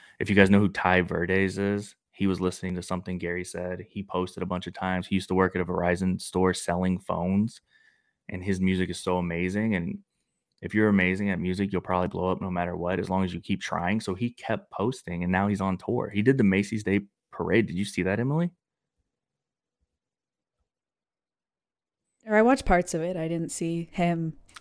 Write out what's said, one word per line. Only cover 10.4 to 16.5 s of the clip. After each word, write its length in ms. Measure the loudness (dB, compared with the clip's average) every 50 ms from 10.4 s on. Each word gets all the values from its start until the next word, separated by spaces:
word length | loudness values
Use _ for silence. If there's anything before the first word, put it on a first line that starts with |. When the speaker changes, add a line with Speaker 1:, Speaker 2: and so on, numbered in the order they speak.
| _ _ _ _
Speaker 1:
if 120 | -10 -2 0
you're 140 | 2 4 6
amazing 400 | 6 6 4 4 2 0 0 -2
at 80 | -2 -2
music, 320 | -2 -2 -2 -2 -2 -2
you'll 100 | -2 -4
probably 280 | -2 0 0 0 0 0
blow 220 | -2 -2 -2 -2
up 100 | -2 -2
no 100 | -4 -4
matter 240 | -4 -4 -4 -4 -4 -4
what, 220 | -4 -2 -2 -2
as 100 | -2 -2
long 140 | -2 0 -2
as 80 | -2 -4
you 80 | -6
keep 200 | -6 -6 -6 -6
trying. 400 | -4 -6 -4 -4 -2 -2 -2 -2
So 140 | -2 -4 -6
he 160 | -4 -4 -6
kept 400 | -6 -8 -6 -6 -6 -6 -6 _
posting, 520 | -6 -4 -2 -2 -4 -4 -8 -8 -6 -4 -2
and 80 | 0
now 160 | 2 2 2 2
he's 140 | 0 0
on 160 | 0 -2 -2 -4
tour. 320 | -4 -4 -4 -2 -4 -2
He 120 | -2 0
did 160 | 2 2 4 4
the 60 | 4
Macy's 380 | 6